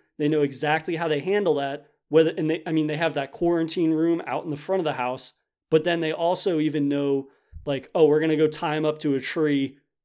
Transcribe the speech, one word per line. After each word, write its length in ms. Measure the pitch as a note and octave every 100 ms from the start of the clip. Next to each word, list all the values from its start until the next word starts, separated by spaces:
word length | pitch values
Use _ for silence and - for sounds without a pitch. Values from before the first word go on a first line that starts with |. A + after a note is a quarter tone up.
| _ -
They 100 | D3+
know 140 | D#3
exactly 540 | C#3+ C3 D3 D#3 D#3 E3
how 120 | E3+
they 120 | D3
handle 340 | D3+ G3+ F#3+ C#3+
that. 300 | C#3 C#3+ - _ _
Whether, 220 | D3+ D#3+ F3
and 120 | D#3
they, 140 | E3 D#3+
I 60 |
mean, 140 | D#3+ D3+
they 100 | D3+
have 180 | E3
that 180 | C#3+ C3+
quarantine 580 | - E3+ E3+ D#3+ E3+ D#3+
room 320 | D#3 E3 E3+ -
out 180 | C3+
in 60 | E3+
the 60 | C#3+
front 240 | - F#3+
of 40 |
the 80 | D#3
house, 400 | B2+ B2+ C3 - - _ _ _
but 140 | D#3
then 160 | D#3 E3+
they 120 | D#3+
also 480 | D#3 E3+ F3 G3 E3
even 260 | D3+ D3 C#3+
know, 400 | C#3+ C#3+ C#3 C3+ _ _ - -
like, 240 | C#3 -
"Oh, 120 | - D3+
we're 140 | D3+
gonna 160 | D#3+ D#3
go 100 | D#3
tie 300 | D3+ E3+ D3+
him 80 |
up 140 | D3+ D3+
to 140 | D#3
a 60 | C3+
tree 580 | C3+ - D3+ C#3+ C3+ - _ _